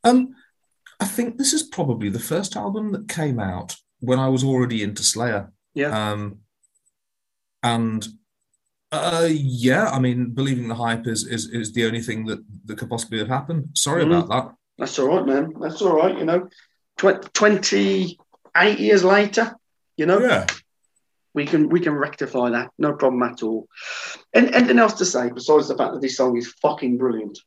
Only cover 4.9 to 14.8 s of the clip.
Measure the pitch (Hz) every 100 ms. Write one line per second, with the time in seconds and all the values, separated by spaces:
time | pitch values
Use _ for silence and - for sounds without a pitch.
4.9 | - - 107 120 104 101 _ _ 147 139
5.9 | 110 107 104 104 104 _ _ _ _ _
6.9 | _ _ _ _ _ _ _ 120 117 113
7.9 | 110 104 - _ _ _ _ _ _ _
8.9 | 156 160 165 165 156 139 123 123 147 214
9.9 | 135 127 123 120 117 139 127 120 113 117
10.9 | 113 117 113 - 117 110 117 107 113 113
11.9 | 113 113 110 110 104 - 104 110 107 110
12.9 | 117 - 110 107 131 139 165 131 - 143
13.9 | 165 156 170 165 113 - - _ -